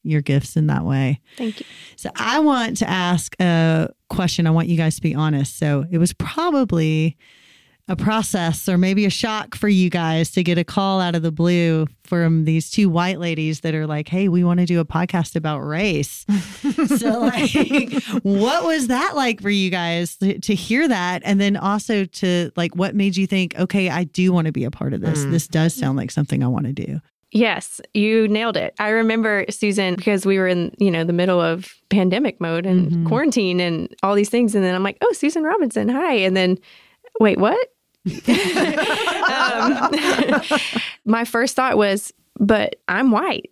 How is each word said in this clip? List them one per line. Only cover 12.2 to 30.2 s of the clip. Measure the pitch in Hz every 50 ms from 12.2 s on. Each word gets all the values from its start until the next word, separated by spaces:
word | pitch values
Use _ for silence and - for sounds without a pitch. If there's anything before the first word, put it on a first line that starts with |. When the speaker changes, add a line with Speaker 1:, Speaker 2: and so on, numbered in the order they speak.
| 170 165 165 160 156
Speaker 1:
these | 160 160 160 156 -
two | - - 208
white | 185 160 170 175 185 190 156
ladies | 175 170 160 156 156 156 156 147
that | - - 151
are | 156 156
like, | 151 151 147 151
"Hey, | - 170 185 196 190
we | 170 180 175
wanna | 175 175 180 180
do | 165 175 170
a | 165
podcast | - - 165 175 180 - 175 160 - -
about | 170 156 156 151 139
race." | 135 147 151 165 208 208 165 143 143 - - - - -
Speaker 3:
<laughs> | 202 196 170 - - - - 285 - - 302 - 285
Speaker 1:
So, | 226 233 - 220 240
like, | 240 269 - - 294 247 - 302 240 - 277 285 247 233 - 277 - - 202 247 -
what | 196 202 196 208 247 302 339 339
was | 330 320 311 262
that | 233 254 254 320 392 -
like | 294 262 247 226 -
for | 190 202
you | 202 202 190 185
guys | 175 180 170 170 170 170 175 170 -
to, | - 196 196 196 196
to | - - 202
hear | - - - 220 262 330
that? | 285 233 190 175 180 180 175 -
And | - 202 196
then | 202 202 202
also | - - 196 202 208 - - 220 202 196
to, | 175 - - - 185 180 175 170 143 _
like, | 175 170 170 -
what | 175 190 190 -
made | 208 196 196 175
you | 185 196
think, | - 202 190 185 165 - -
"Okay, | 180 - - 202 185 180
I | 139 170 180
do | 143 _ - 180 185
wanna | 180 175 160 160 -
be | - 127
a | 120
part | - - - 135 135
of | -
this. | 95 160 156 151 143
Speaker 3:
Mm. | 139
Speaker 1:
This | 165 170 -
does | - - 160 160 170 -
sound | - - 135 135
like | 143 - -
something | - - 143 - - 131 131
I |
wanna | 123 127 - - 120 135
do." | - - - - 151 _ _ _ _ _ _
Speaker 2:
Yes, | - 214 240 220 185 - - - - - - _ _
you | 208 202 214 220 226 220 208
nailed | 208 214 226 233 -
it. | - - - - -
I | 214 214
remember, | 220 226 226 220 220 226 220 220 208 196 190 -
Susan, | 208 - - 208 190 208 196 185 180
because | 175 - 220 202 185